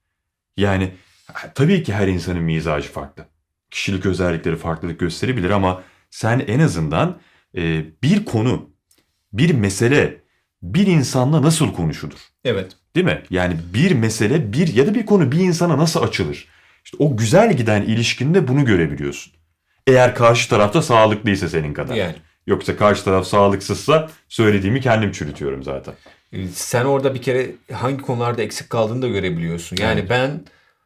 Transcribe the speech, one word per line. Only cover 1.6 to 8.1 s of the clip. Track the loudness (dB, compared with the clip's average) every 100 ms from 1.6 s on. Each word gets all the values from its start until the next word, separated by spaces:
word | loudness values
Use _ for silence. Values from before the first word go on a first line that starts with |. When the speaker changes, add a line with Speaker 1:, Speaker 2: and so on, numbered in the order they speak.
| 2 2
Speaker 1:
ki | 0
her | -2 0
insanın | 0 -2 -4
mizacı | -2 -2 -2 -4 -6
farklı. | -12 -14 -18 -20 _ _ _ _
Kişilik | -8 -4 -2 -2
özellikleri | 0 -2 -2 -4 -4
farklılık | -4 -6 -6 -4
gösterebilir | -6 -4 -4 -2 0
ama | 2 0 -2 -10 _ _
sen | -4 0 0 0
en | 2
azından, | 2 2 -2 0 -2 -4 _ _ _ -6
e, | -2 -2 -6 -4
bir | 0